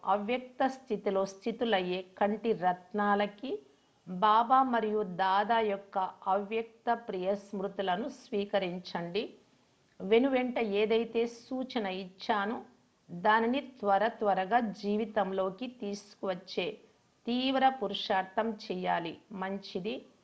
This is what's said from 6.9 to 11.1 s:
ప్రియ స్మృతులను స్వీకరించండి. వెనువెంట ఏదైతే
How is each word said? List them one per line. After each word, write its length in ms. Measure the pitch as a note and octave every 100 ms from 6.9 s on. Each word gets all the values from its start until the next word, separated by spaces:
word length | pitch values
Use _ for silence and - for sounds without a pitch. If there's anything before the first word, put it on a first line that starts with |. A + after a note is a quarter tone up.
| A#3 -
ప్రియ 220 | F#3 F#3 G3+
స్మృతులను 640 | - G3+ G3 G3 F#3+ F3+ A3+ -
స్వీకరించండి. 1040 | - G#3 G3+ G3+ F#3 F3+ F3+ F3 E3+ F3+ B3+ - _ _ _ _ _ _
వెనువెంట 560 | F#3+ A3+ C4+ C4 B3+ B3 A3+ G3+
ఏదైతే 420 | G#3+ A3+ A3+